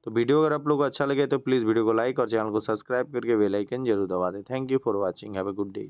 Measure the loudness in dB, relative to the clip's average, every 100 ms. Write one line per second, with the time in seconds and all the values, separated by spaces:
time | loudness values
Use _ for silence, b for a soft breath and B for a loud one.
0 | -2 0 2 4 4 0 0 2 0 0
1 | -2 0 0 0 2 2 4 2 4 2
2 | 0 -2 0 0 0 -2 -2 -6 -2 -4
3 | -2 -4 0 2 4 2 -2 -4 0 0
4 | 0 0 -2 -4 -8 -6 -2 0 0 0
5 | -2 -4 -8 -6 -4 -4 -6 -6